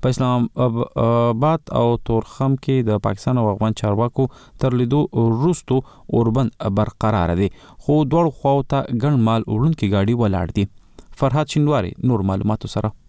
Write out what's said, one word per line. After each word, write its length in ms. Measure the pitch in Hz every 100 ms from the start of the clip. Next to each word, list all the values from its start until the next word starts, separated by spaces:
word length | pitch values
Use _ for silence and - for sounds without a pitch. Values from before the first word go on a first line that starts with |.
| 127
په 100 | 127
اسلام 300 | 127 123 117 - 127
آب-، 180 | 117 117 - 117
آباد 640 | 117 120 113 143 160 - 117
او 60 | 117 120 -
تورخم 480 | 113 - - 135 135 -
کې 200 | 131 113
د 120 | 104 110
پاکستان 340 | 101 - 127
او 40 | 110 101
افغان 240 | 110 110
چارواکو 460 | 110 104 120 - 131 - - - 131
تر 140 | 123
لیدو 180 | 120 143 151 -
وروستو 560 | 113 113 156 180 - 131 131 - -
اوربند 640 | 120 117 117 127 - 110 98
برقراره 640 | 104 - 110 107 85 85
دی، 80 | 98 - - -
خو 160 | - 151 147
دواړو 240 | 160 170 135
خواو 260 | 139 139 135 139
ته 100 | - 120
ګڼ 260 | 131 143 113
مال 180 | 113 -
وړونکي 420 | 110 143 165 104 98
ګاډي 180 | 98 120
ولاړ 260 | 113 95 87 -
دي. 80 | 98 - - - - -
فرهاد 340 | 135 135 151 -
شینواری 360 | 147 143 92 - 127
نور 140 | 117 95
معلوماتو 420 | 95 104 107 107 -
سره. 180 | 110 -